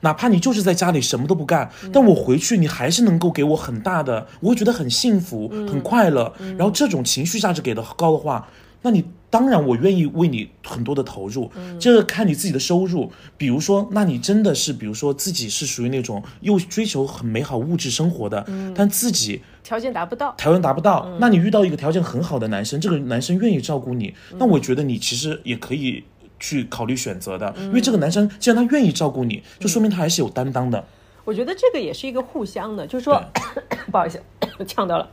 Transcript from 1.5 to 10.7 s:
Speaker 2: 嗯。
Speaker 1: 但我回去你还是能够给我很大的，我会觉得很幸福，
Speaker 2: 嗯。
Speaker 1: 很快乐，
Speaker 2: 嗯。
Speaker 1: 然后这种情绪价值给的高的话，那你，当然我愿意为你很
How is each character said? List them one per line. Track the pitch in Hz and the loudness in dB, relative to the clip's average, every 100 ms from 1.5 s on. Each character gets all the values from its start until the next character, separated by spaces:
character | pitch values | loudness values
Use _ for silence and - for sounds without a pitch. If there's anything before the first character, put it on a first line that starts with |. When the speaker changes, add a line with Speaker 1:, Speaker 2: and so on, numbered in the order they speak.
| 170 120 - | 0 0 -10
Speaker 2:
嗯。 | 190 | 0
Speaker 1:
但 | 190 | 6
我 | 240 | 8
回 | 175 - 127 | 6 4 2
去 | - 226 | 2 2
你 | 156 | 2
还 | - 123 | 0 -2
是 | 175 | 2
能 | 233 165 | 4 4
够 | 175 | 2
给 | - | 2
我 | 147 156 | 0 0
很 | - 117 | -2 -6
大 | 107 180 | -2 -2
的， | 139 113 - - | 0 -4 -6 -4
我 | 175 | 0
会 | |
觉 | 247 | 2
得 | 208 | 2
很 | 233 151 | 0 -2
幸 | - 247 202 | 0 2 2
福， | 175 113 107 | 0 -8 -8
Speaker 2:
嗯。 | 214 208 | -8 -4
Speaker 1:
很 | 143 | -4
快 | 127 240 196 | 0 4 4
乐， | 139 113 - | 4 0 -6
Speaker 2:
嗯。 | 190 185 | -12 -2
Speaker 1:
然 | 190 | 0
后 | |
这 | 202 285 | 2 0
种 | 165 | 0
情 | 123 - | -2 -2
绪 | 160 214 | -2 0
价 | 202 | 0
值 | 160 | 0
给 | 131 | -2
的 | 107 110 - | -6 -8 -2
高 | 170 | 2
的 | 156 | 2
话， | 151 120 - - - - | 0 -6 -6 -20 -20 -6
那 | 254 | 2
你， | 208 170 - _ | 2 0 -10 _
当 | 226 262 | 2 4
然 | 214 143 | 4 4
我 | 120 | 2
愿 | 170 190 | 4 2
意 | 151 | 0
为 | 165 170 | 2 0
你 | 120 107 _ | 0 -8 _
很 | - | -14